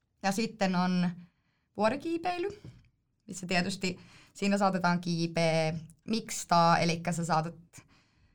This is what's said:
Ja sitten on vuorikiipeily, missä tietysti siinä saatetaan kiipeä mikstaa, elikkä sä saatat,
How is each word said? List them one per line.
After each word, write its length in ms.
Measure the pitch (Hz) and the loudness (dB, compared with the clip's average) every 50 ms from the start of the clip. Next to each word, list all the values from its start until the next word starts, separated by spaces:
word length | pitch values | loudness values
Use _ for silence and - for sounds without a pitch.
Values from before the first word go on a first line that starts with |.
| _ _ _ _ | _ _ _ _
Ja 100 | - 190 | -4 -2
sitten 440 | 196 233 226 226 226 - 196 185 185 | -2 0 -4 -4 -2 -2 -2 0 2
on 340 | 175 180 185 185 180 180 180 175 - - - _ _ _ _ _ _ _ _ _ | 2 2 2 2 2 2 0 -2 -6 -14 -20 _ _ _ _ _ _ _ _ _
vuorikiipeily, 720 | 196 208 220 262 285 311 330 339 330 339 359 359 349 349 415 403 - - - - - _ _ _ _ _ _ _ _ _ | 0 0 0 0 -2 -4 -4 -4 -2 -2 -4 -4 -2 -4 -6 -8 -10 -18 -20 -20 -20 _ _ _ _ _ _ _ _ _
missä 200 | - 185 - 185 | -16 -14 -12 -6
tietysti 520 | 175 190 175 180 196 196 - - 185 180 - - - - - - _ _ | 0 0 0 0 0 -4 -4 -4 -6 -6 -6 -14 -20 -20 -20 -20 _ _
siinä 240 | - 196 202 196 202 | -2 0 0 2 4
saatetaan 420 | 208 190 185 180 - 180 175 180 | 2 2 2 2 2 2 2 2
kiipeä 720 | 175 175 170 165 170 170 165 165 170 160 160 160 160 160 165 160 - - - _ _ - | 0 -2 -2 -2 -2 -2 0 0 2 2 2 2 0 0 -4 -6 -10 -14 -20 _ _ -4
mikstaa, 680 | 220 208 - - - - - - 175 170 170 170 170 - | -4 -4 -4 -6 -10 -10 0 4 4 6 6 6 6 4
elikkä 340 | 165 170 165 170 165 175 | 4 0 0 -2 -4 -4
sä 120 | 170 165 170 | -4 -4 -2
saatat, 300 | 170 165 160 156 170 165 - - _ - - - _ _ _ _ _ _ _ _ _ | 0 0 0 0 -2 -8 -14 -20 _ -20 -20 -20 _ _ _ _ _ _ _ _ _